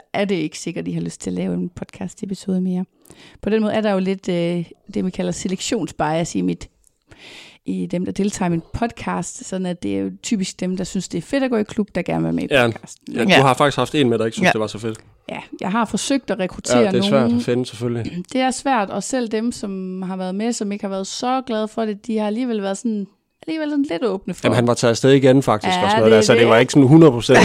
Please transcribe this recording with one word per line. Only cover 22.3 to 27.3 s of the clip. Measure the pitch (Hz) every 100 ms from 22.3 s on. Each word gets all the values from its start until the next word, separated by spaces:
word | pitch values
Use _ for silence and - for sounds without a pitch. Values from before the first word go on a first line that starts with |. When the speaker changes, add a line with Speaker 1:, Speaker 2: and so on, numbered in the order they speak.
| 214 254 220
Speaker 1:
været | 196 196
sådan, | 233 214 196 _ _ _ -
alligevel | 320 302
sådan | 294 285
lidt | 330
åbne | 226 190 -
for. | 175
Speaker 2:
Jamen, | 117 113
han | 120
var |
taget | 117 120
afsted | 113 131
igen, | 139 131 135
faktisk, | 135 107 - 180
Speaker 1:
Ja, |
Speaker 2:
og | 190
sådan | 214
noget | 110
Speaker 1:
det | 110
er |
Speaker 2:
der, | 214
så |
det | 117
Speaker 1:
det. | 117
Speaker 2:
var | 113
ikke | 127
sådan | 151 131
hundrede | 160 160
procent | 120 110